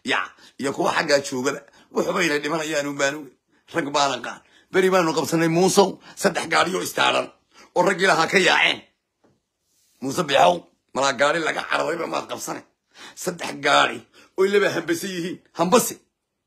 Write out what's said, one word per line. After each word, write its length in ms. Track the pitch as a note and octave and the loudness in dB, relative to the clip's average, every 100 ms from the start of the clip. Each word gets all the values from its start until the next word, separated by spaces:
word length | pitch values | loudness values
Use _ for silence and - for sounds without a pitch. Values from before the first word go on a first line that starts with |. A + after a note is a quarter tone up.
Yaa, 240 | - A#2 F#2 - - - | -4 -4 -4 -12 -20 -8
iyo 160 | C3+ | -6
kuwa 200 | C#3 F#3+ | -2 -2
xaggaa 260 | - E3+ C#3+ | 0 2 0
joogaba. 420 | C#3 C3 C3 C3+ - _ _ | 0 -4 -4 -4 -10 _ _
Wuxubayna 480 | - D#3+ F#3 E3+ D3 | -4 -2 0 0 0
dhimanayaan 480 | C#3+ E3 D3+ D3+ C#3+ | -2 -4 -4 -4 -4
un 100 | C#3+ | -2
baan 180 | C#3 D3+ | -2 -2
ogeyn. 220 | C#3 - _ _ _ | -10 -20 _ _ _
Rag 180 | E3 C#3+ | -6 -2
baanan 300 | D3 C#3+ B2 | 0 0 0
qaan. 200 | A#2+ G#2 - _ _ | -8 -14 -18 _ _
Beri 160 | E3+ F#3 | 0 2
baanu 220 | F#3+ E3 | 4 2
qabsanay 340 | D#3+ C#3 E3 E3 | 0 -2 0 2
Muusow, 420 | E3 F#3 G3+ F#3+ - - - | 2 4 4 4 0 -14 -4
saddex 320 | G3 D3+ E3 | -2 -2 0
gaadhi 280 | D#3 E3 F3+ | 0 0 -2
oo 80 | |
istaaran. 440 | D3+ - B2+ B2+ - - _ _ - E3+ | -4 -2 0 0 -4 -10 _ _ -4 0
Oo 80 | |
raggii 240 | F3 F3+ F#3+ | 2 2 2
lahaa 200 | D#3+ D#3+ | 2 2
ka 100 | F#3+ | 2
yaaceen. 420 | E3+ - - - - _ _ _ _ _ _ _ _ _ _ _ | 4 4 2 -2 -8 _ _ _ _ _ _ _ _ _ _ _
Muuse 220 | C3 C3+ | -6 -4
Bixow, 320 | D#3 C#3+ F3 F3 - _ _ B2 | 0 4 4 4 -4 _ _ -2
malaa 180 | C3+ | 0
gaadhi 260 | B2+ C#3+ E3 | 2 2 2
laga 240 | D3+ D#3 | -2 -4
cararayba 440 | - D3 C#3+ E3+ D#3 | -2 -2 -2 -4 -4
maad 200 | D3+ - | -6 -8
qabsane. 320 | A#2+ - D3 - _ _ - - - | -10 -10 -12 -14 _ _ -20 -20 -10
Saddex 380 | - F3 - C#3+ | -10 -8 -10 -4
gaadhi 360 | C#3+ C#3+ C3 A#2 - _ _ - | 2 2 2 -2 -14 _ _ 0
oo 80 | G3 | 2
laba 240 | G3+ F#3 | 4 2
hambase 380 | D#3 E3 E3+ G3 | 0 -4 -4 -4
yihiin. 300 | F#3 F3 D3 _ | -6 -8 -10 _
Hambase. 420 | - F3+ B3 - - _ _ _ _ | -4 2 2 2 -6 _ _ _ _